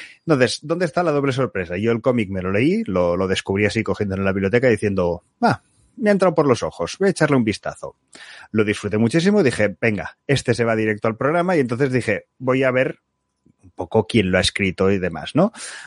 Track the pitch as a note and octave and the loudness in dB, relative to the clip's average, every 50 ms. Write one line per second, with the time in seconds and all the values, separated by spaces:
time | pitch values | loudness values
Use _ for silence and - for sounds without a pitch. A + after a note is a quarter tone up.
0 | - - - _ _ E3 D#3 B2+ B2 A2+ - - - D3 E3+ F3+ F3+ E3 - F3+ | -18 -20 -20 _ _ 0 2 4 4 2 0 -2 -6 -6 -4 -2 -2 -2 -2 -2
1 | F3+ E3 D3 C#3+ C#3 C#3 B2 C3 C3 A2 - G2 F#2 E2+ F2+ F#2 G#2 A#2 A#2 A2+ | -2 0 0 0 0 0 0 0 -2 -2 -2 -6 -6 -6 -4 -2 -2 0 -2 0
2 | - C3 B2 A#2+ G#2+ F#2 G2 F#2+ F#2 F#2 G2 G2+ B2 D#3 F#3+ A3+ A3+ - F#2 F2+ | 0 0 2 2 0 -2 -4 -4 -4 -2 0 0 2 2 0 0 -2 -2 0 0
3 | F2+ F2 F2 F2+ F#2+ F#2 F#2+ - - - G2 G2 G#2+ G2+ - A2+ G#2 - F#2+ - | 2 2 2 0 0 0 -2 -2 -2 -2 -2 0 0 0 0 0 -2 -2 -2 -4
4 | G#2+ G2 F#2+ F#2+ G2 G2 F#2+ G2 F#2+ G2 G2 A#2+ C3 B2+ A2+ F#2+ - G#2 G2 F#2+ | -4 -4 -4 -2 -2 -2 0 0 0 2 2 2 4 4 2 2 0 -2 0 0
5 | F2+ F2 E2+ E2+ - _ _ _ A#3+ A3+ C#3 - _ _ _ _ _ _ _ - | 0 0 -2 -4 -8 _ _ _ 0 0 0 -2 _ _ _ _ _ _ _ -2
6 | A#3 G#3 G#3 F#3 F#3+ F#3 D#3+ D#3 D3+ C#3+ A#2+ - - D#2 - - E2+ - - - | 0 2 2 4 2 2 2 2 2 2 2 2 0 -4 -6 -6 -6 -6 -4 -2
7 | G3 G3 E3+ - D#3+ C#3+ C#3+ C3 A2+ A2 G2 - - D#2 D2 - - - - _ | 0 0 0 2 2 2 4 2 2 0 -2 -4 -6 -10 -12 -10 -12 -16 -16 _
8 | _ _ - - - - - - - - - A2 G#2+ G#2 G2+ - - G2+ F#2+ G#2+ | _ _ -20 -20 -20 -20 -20 -20 -14 -4 0 0 2 2 0 -2 -4 -4 0 0
9 | A2+ A2+ A#2 E3 D#3+ G3 G#3 G#3+ F3 B2+ - - G#2 G2+ F#2+ - - A#2 G#2 F#2+ | 0 2 2 2 2 2 4 4 4 2 2 2 0 0 0 0 -2 -2 0 -2
10 | E2+ - - _ _ - C#3 B2+ - - A#2 A#2+ A#2 A#2 A2+ A2 A2 G#2+ G#2+ G#2 | -4 -8 -12 _ _ -2 -2 0 0 0 0 0 0 0 0 0 0 0 0 -2
11 | - A2+ A2 - C3 C#3 D#3+ F3 E3+ F#3 F#3 D#3+ C3+ A2+ B2 A#2 C#3+ C3+ B2+ B2 | -2 -4 -2 -2 -2 -2 0 0 0 0 0 0 0 0 -2 -2 -2 0 0 0
12 | A2 - G2+ F2 - _ _ - C3 B2+ B2+ C3 C3+ C3 B2 B2+ C3+ D#3 D#3+ - | 0 0 -2 -4 -4 _ _ -8 -4 -2 0 2 2 2 2 2 0 -2 -4 -10
13 | _ _ _ _ _ _ _ _ _ _ _ _ _ F2+ - - F#2 - - A2 | _ _ _ _ _ _ _ _ _ _ _ _ _ -18 -14 -12 -8 -2 0 0
14 | G#2+ - - A#2 G2 F#2 F#2 F#2 F#2 - - - G2+ F#2+ E2+ - F#2+ F#2+ G2+ F#2+ | 0 2 2 0 2 2 2 0 0 0 -2 -2 -4 -4 -2 0 0 0 2 0
15 | F2+ F2 E2 D2+ C#2+ - - C#3 F#3 G#3+ - - - - - - - | -2 -4 -6 -8 -10 -4 0 0 0 0 0 -6 -14 -16 -16 -16 -16